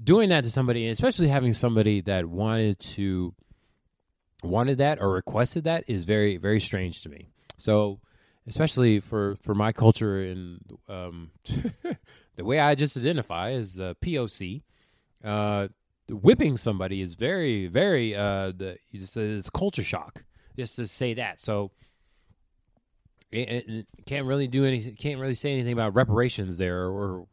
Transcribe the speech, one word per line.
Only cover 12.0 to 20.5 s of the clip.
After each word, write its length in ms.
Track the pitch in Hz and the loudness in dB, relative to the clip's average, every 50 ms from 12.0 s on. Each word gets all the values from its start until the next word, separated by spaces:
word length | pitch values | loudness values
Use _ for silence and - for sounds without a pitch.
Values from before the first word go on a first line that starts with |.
| _ _ - - _ _ _ | _ _ -20 -20 _ _ _
the 80 | - 87 | -8 -4
way 160 | 104 131 156 | -2 2 2
I 160 | 147 147 147 | 4 4 4
just 200 | 135 151 143 - | 2 0 -2 -2
identify 540 | 131 117 147 170 147 117 - 85 85 90 113 | -2 -2 -2 0 -2 -4 -4 -4 -4 -4 -4
as, 300 | 131 127 110 95 92 92 | -4 -6 -6 -8 -8 -8
uh, 140 | 95 90 85 - | -8 -8 -8 -6
P 160 | - 175 170 | -6 -4 -4
O 120 | 139 120 104 | -4 -4 -4
C, 340 | - - 98 90 101 147 - _ _ _ _ _ _ _ _ _ _ _ - | -6 -8 -8 -8 -8 -10 -12 _ _ _ _ _ _ _ _ _ _ _ -8
uh, 420 | 107 104 107 107 104 104 101 101 98 - _ _ _ _ _ _ - | -4 -2 -2 0 0 0 -2 -2 -4 -8 _ _ _ _ _ _ -12
whipping 480 | - 104 92 165 247 - - 156 131 | -10 6 6 6 8 8 4 2 0
somebody 460 | 113 - 117 104 92 92 95 98 95 95 | 0 0 -2 -2 -2 -2 -4 -4 -4 -6
is 140 | 87 82 | -6 -6
very, 500 | 92 110 139 185 190 165 139 117 101 95 | -4 -4 -2 -2 0 0 0 0 -2 -2
very, 480 | 87 85 127 185 202 175 131 117 110 104 | 0 0 2 2 4 2 2 0 0 -2
uh, 380 | 101 101 101 98 98 95 95 92 | -2 0 0 0 0 -2 -4 -6
the, 260 | 90 95 95 90 - _ _ - | -6 -8 -10 -10 -12 _ _ -16
it's 240 | 98 95 95 - | -14 -14 -10 -6
a, 40 | 117 | -4
it's 280 | 110 107 107 101 92 - | -4 -2 -4 -4 -6 -6
a 20 | |
culture 320 | - - 185 202 - - 95 | -4 -2 -2 -2 -2 -4 -4
shock 400 | - - 87 73 - - - - _ _ _ _ - | -4 -6 -6 -8 -12 -18 -20 -20 _ _ _ _ -18